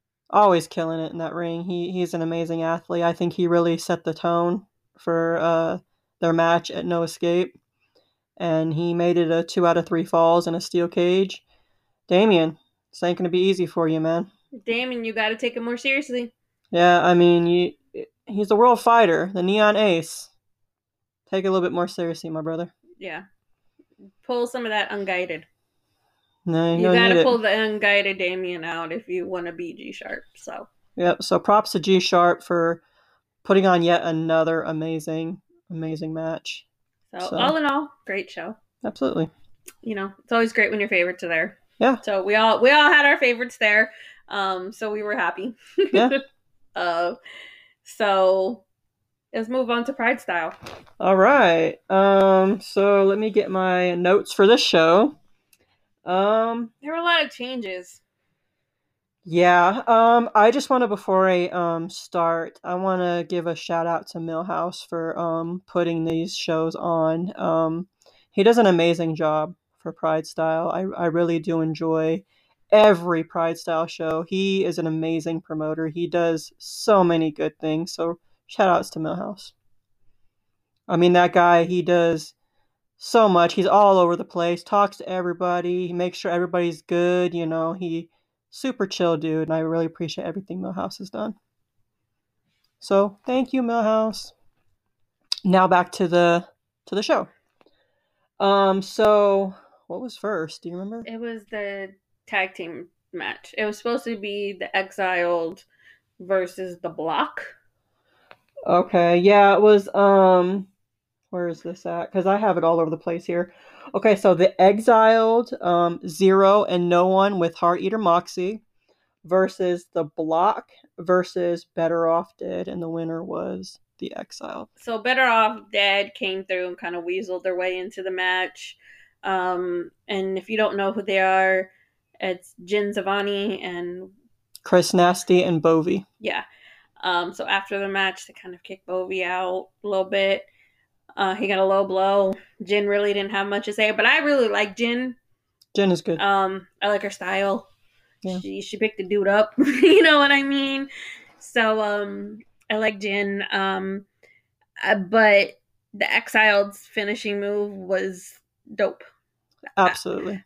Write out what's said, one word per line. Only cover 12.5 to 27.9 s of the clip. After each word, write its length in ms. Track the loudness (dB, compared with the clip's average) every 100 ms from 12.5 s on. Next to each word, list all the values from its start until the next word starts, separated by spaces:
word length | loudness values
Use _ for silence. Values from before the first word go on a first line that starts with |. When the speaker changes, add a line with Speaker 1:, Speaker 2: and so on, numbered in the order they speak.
| -4 _ _ _
Speaker 1:
this 120 | -6
ain't 160 | -4 -2
gonna 100 | -2
be 120 | 2
easy 240 | 2 0 -2
for 200 | -2 0
you, 140 | 0
man. 300 | 0 -2 -4 _ _ -16
Speaker 2:
Damien, 400 | -6 -6 -4 -6
you 80 | -6
gotta 240 | -4 -4 -2
take 200 | -6 -6
it 60 |
more 140 | -6 -4
seriously. 560 | -2 -2 -2 -8 -8 _ _ _ _
Speaker 1:
Yeah, 340 | 2 6 6
I 100 | 4
mean, 320 | 6 6 4 4
you, 260 | 2 0 -6 _ -16 -16 _ -8
he's 220 | -6 0
the 80 | 4
world 240 | 6 4
fighter, 500 | 4 6 6 2 -2
the 80 | -2
Neon 340 | 0 2 2 4
Ace. 540 | 2 0 -4 -14 -18 _ _ _ _ _ _ _ _ _ _
Take 140 | -4
it 40 | 0
a 20 |
little 160 | 0 0
bit 80 |
more 140 | -2 -4
seriously, 420 | -4 -6 -6 -8
my 100 | -8
brother. 320 | -6 -6 -8 _ _ _
Speaker 2:
Yeah. 260 | -14 -14 -16 _ _ _ _ _ _ _ -20 _ -8
Pull 200 | -6 -4
some 180 | -6 -4
of 40 |
that 200 | -4 -4
unguided. 560 | -6 -6 -4 -6 -8 -14 _ _ _ _ _ _ _ _ _
Speaker 1:
No, 300 | -2 0 2
Speaker 2:
You 80 | 2
Speaker 1:
no, 100 | 4
Speaker 2:
gotta 220 | 4 6
Speaker 1:
need 60 | 6
it. 40 |
Speaker 2:
pull 140 | 4 2
the 100 | 0
unguided 720 | 0 0 0 2